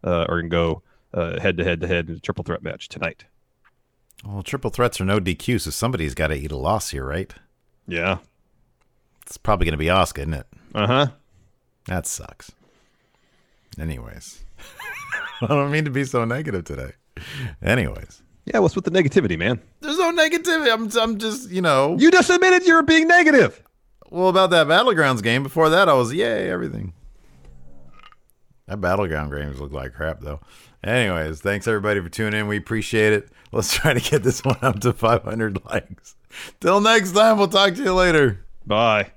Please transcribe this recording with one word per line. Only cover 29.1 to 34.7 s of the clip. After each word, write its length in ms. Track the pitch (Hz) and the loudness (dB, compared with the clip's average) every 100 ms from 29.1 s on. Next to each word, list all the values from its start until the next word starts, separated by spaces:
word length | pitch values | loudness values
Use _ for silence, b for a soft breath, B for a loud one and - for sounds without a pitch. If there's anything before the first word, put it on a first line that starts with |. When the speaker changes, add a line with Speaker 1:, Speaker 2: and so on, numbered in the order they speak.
| 78 76 | -2 -4
Speaker 2:
games 260 | 71 73 67 | -6 -8 -8
look 140 | 71 | -10
like 200 | 69 65 | -10 -10
crap, 280 | 62 78 78 | -8 -6 -6
though. 180 | 73 73 b b b b | -10 -14 b b b b
Anyways, 580 | 90 123 110 87 78 78 | -4 -2 0 -2 -4 -4
thanks, 260 | 98 101 104 | -4 -4 -2
everybody, 320 | 110 101 104 | -2 0 -2
for 100 | 85 | -4
tuning 300 | - 110 107 | -6 -4 -2
in. 80 | 104 | -2
We 100 | 104 | -4
appreciate 560 | - 113 101 110 107 | -4 -6 -2 2 4
it. 160 | 104 - b b | 2 -2 b b
Let's 220 | - 101 - | -4 -2 0
try 180 | 165 | 0
to 60 | 123 | 0
get 240 | - 151 | 0 0
this 200 | 107 123 131 | 0 -2 -2
one 120 | 123 | 0
up 180 | 131 | -2